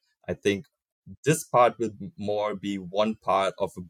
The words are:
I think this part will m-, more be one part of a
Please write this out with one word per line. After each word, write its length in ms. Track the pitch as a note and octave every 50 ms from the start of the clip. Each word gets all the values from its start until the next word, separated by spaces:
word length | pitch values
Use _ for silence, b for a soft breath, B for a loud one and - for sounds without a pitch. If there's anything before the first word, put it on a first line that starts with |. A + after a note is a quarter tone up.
| _ _ _ _ _ -
I 60 | F2+
think 320 | - - G#2 G2+ G2 D#2+ - _ _ _ _ _ _ _ - G2 - -
this 200 | C#3 D#3+ E3 -
part 340 | - - B2 B2 A#2+ A2+ -
will 140 | A#2 A2 G#2 -
m-, 120 | G2+ F2+ - -
more 380 | G#2 G2+ G#2 G#2+ G#2 G#2+ G#2
be 200 | F#2+ G2+ G2+ G2+
one 380 | F#2+ F#2 F2 F#2 G2+ G#2+ A2 A2
part 400 | - _ - F#2+ F#2+ F#2+ F#2 - -
of 140 | G2 F2+ -
a 60 | F#2+ F2+ E2+